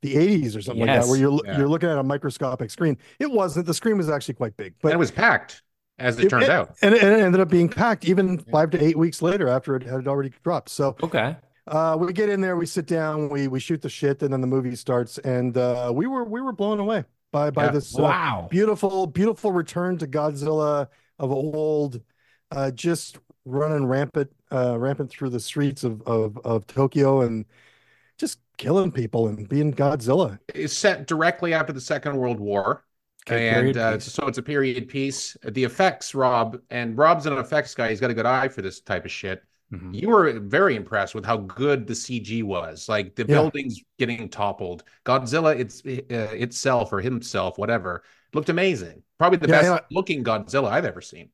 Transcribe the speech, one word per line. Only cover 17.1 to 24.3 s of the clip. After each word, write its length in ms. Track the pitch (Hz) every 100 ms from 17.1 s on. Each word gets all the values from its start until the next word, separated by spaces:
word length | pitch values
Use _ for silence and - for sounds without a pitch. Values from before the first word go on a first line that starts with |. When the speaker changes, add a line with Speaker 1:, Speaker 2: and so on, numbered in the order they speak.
| _ _
Speaker 1:
by, 200 | 147 147
by 160 | 139 123
Speaker 3:
Yeah. 60 |
Speaker 1:
this, 260 | 147 - 123
uh, 40 |
Speaker 2:
Wow. 440 | 147 180 160 104 85
Speaker 1:
beautiful, 560 | 175 214 202 196 190 185
beautiful 460 | 165 208 220 214
return 460 | 180 160 175 180 180
to 80 | 151
Godzilla 840 | 147 151 143 143 156 151 147 139 _ _ _
of 120 | 135
old, 680 | 139 151 151 156 151 143 120 _ _ _ _ _
uh, 200 | 139 135
just 480 | 123 165 165 - - _ _
running 400 | - 135 151 151
rampant, 460 | 131 131 143 156 139